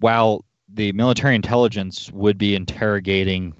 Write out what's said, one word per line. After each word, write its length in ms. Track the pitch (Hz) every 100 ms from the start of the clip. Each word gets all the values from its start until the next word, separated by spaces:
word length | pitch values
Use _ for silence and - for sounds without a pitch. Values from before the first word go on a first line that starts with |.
while 440 | 113 117 113 104 - _ _
the 200 | 104 104
military 420 | 98 123 120 139
intelligence 800 | 117 - 120 117 107 92 - -
would 260 | 98 104 98
be 160 | 101 98
interrogating 1000 | 92 - 110 101 95 98 95 92 90 82